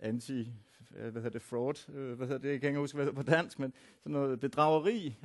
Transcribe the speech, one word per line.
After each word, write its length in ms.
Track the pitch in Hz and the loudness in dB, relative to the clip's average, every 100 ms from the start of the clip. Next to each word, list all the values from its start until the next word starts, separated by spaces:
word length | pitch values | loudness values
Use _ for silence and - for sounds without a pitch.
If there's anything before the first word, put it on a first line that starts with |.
anti, 500 | 110 120 - 131 117 110 - _ 110 98 | -2 -2 -2 -4 -4 -8 -16 _ -20 -10
øh, 140 | 113 | -8
hvad 100 | 113 | -4
hedder 80 | 113 | -4
det, 120 | 117 | -6
fraud, 480 | - 120 127 147 - | -6 -2 -2 -2 -8
øh, 200 | 143 131 | -10 -8
hvad 140 | 120 127 | -6 -4
hedder 140 | 135 | -2
det, 80 | 135 | -2
jeg 120 | 139 | 0
kan 80 | 143 | 0
ikke 100 | 143 | 0
huske, 160 | 143 143 | -2 0
hvad 100 | 143 | -2
det 80 | |
hedder 180 | 139 131 | 0 4
på 40 | 160 | 4
dansk, 240 | 175 - | 4 -4
men 140 | 262 - - - | -6 -6 -20 -16
sådan 140 | - | -4
noget 260 | 147 139 127 | 0 0 0
bedrageri, 760 | 131 - 151 156 170 233 156 110 | -2 4 6 6 4 0 -2 -8